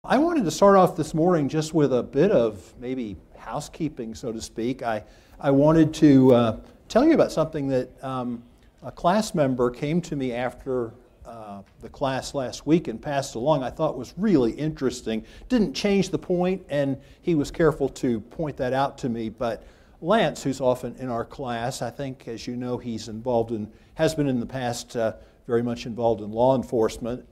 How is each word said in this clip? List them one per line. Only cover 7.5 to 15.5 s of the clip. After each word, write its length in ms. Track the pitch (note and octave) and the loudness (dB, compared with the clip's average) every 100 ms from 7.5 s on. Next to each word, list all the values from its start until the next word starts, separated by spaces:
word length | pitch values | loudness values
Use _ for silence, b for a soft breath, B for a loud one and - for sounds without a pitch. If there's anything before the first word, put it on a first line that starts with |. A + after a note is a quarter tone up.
| D#3+ C3+ | -2 -2
that, 360 | C3 B2+ - | -2 -2 -10
um, 380 | C3+ B2+ B2 A#2 - _ _ _ | -8 -6 -6 -8 -14 _ _ _
a 100 | C3 | -18
class 440 | - F3 G3+ G#3+ F3 | -2 2 2 0 0
member 340 | C3+ B2 B2 | 0 2 0
came 320 | B2 D3 E3+ | 0 -2 -2
to 140 | E3+ C#3+ | -2 -6
me 180 | B2+ | -4
after, 600 | A#2 B2 - C#3 B2+ A2+ A2 _ _ A#2+ | -4 -6 -6 -4 -4 -4 -10 _ _ -18
uh, 340 | A2+ G#2+ G2+ F#2+ _ | -16 -16 -16 -18 _
the 80 | A2 | -20
class 440 | - C#3 C3 B2 | -6 -4 -4 -6
last 320 | C#3+ B2 - - | -8 -8 -8 0
week 220 | E3 D#3 | 0 0
and 120 | A2 | -10
passed 360 | D3+ C#3 C3+ A2+ | -6 -6 -6 -4
along, 260 | C3 D#3 | 0 0
I 80 | B2 | -2
thought 300 | - D#3 - | -4 -4 -4
was 160 | A#2 - | -12 -4
really 340 | A3 D#3+ A#2 | 2 4 2
interesting. 680 | A2 D3+ D#3 C3 - - A2 B B | -2 -6 -2 -4 -4 -6 -6 B B
Didn't 280 | - | -2